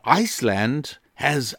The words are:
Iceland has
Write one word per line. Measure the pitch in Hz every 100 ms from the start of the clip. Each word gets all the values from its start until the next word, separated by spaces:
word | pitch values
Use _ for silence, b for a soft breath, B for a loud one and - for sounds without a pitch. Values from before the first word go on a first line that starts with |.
| -
Iceland | 196 226 - 117 98 110 151 - - _ -
has | 139 147 113